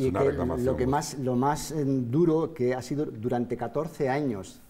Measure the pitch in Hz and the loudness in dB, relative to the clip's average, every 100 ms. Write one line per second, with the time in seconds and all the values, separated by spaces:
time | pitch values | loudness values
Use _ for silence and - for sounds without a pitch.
0 | 127 95 139 - 87 - 127 127 127 143 | 2 4 2 2 0 0 0 2 2 0
1 | 156 135 127 123 139 151 - 151 135 135 | -2 -4 0 2 2 0 -4 -2 0 0
2 | 117 143 175 156 151 - 123 127 - 143 | 2 4 4 4 0 0 0 0 -2 -4
3 | 156 117 120 123 117 117 113 143 160 - | -4 -4 -2 -2 -2 -4 -4 -4 -4 -2
4 | 135 139 143 101 92 - | -2 0 -2 -4 -8 -18